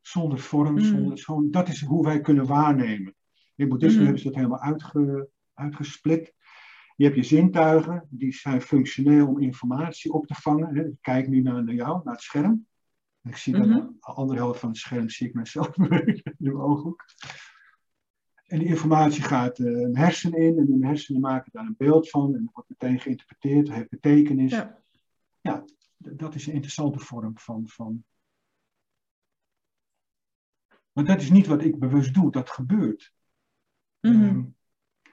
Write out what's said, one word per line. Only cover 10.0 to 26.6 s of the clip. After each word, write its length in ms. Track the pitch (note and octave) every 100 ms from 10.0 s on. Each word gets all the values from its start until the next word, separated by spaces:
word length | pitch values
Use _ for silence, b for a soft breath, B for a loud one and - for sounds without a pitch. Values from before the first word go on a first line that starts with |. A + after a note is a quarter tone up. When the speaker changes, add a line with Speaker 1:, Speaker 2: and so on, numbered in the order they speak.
| D#3+
Speaker 1:
op 140 | D#3 D3
te 80 |
vangen. 420 | D3 D3+ D3+ D#3+ C#3+
Hè. 80 | D#3+
Ik 100 | -
kijk 280 | - C3 C3+
nu 120 | C3
naar, 240 | B2+ A#2+
naar 100 | A2+
jou, 260 | A#2+ C3 F3
naar 100 | C#3+
het 80 | A#2
scherm. 440 | - C#3+ F#3 A3+ - _ _ _ _ _
En 100 | A#2+
ik 60 | -
zie 160 | C3
dan 160 | F#3+ G#3+
Speaker 2:
Mhm. 100 | A#3+
Speaker 1:
aan 180 | - -
de 60 | -
andere 320 | - C3+ B2
helft 220 | B2 A#2+
van 80 | A#2
het 100 | A2
scherm 300 | - B2 A2+
zie 180 | - B2
ik 60 |
mezelf 420 | A#2+ A2+ F#3+ D3 -
<laughs> 0 |
in 460 | F3+ E3+ - - - -
mijn 180 | C#3 C#3
ooghoek. 440 | C#3 D3 E3 F3 - _ B B B B B B _ _ _ _ _ _ _
En 120 | D#3+
die 100 | E3+
informatie 540 | D#3 D#3 D#3 D3 C#3+
gaat, 360 | - C3 B2 -
eh, 60 | A#3+
mijn 240 | A#3+ - B2
hersenen 440 | E3+ - E3+ E3
in 180 | E3 E3
en 80 | C#3+
die 200 | C3 C3
hersenen 340 | D3 - C3
maken 320 | C3+ C3 -
daar 140 | A2+ A2+
een 80 | A2
beeld 320 | C#3 D#3+ D#3+
van 240 | C#3+ C#3
en 100 | B2
dat 80 | A2+
wordt 140 | A#2 -
meteen 320 | - B2+ B2+
geïnterpreteerd, 720 | - B2+ _ - C#3 C#3+ D3
heeft 160 | A#2 -
betekenis. 600 | - D3+ D3 D3 C3 C3
Speaker 2:
Ja. 320 | A3 - - _ _ _ _ _ _
Speaker 1:
Ja, 240 | D#3 D4 - _ _ _
d-, 200 | D3+ C#3+
dat 160 | D3+
is 120 | C#3 D3
een 60 |
interessante 460 | D3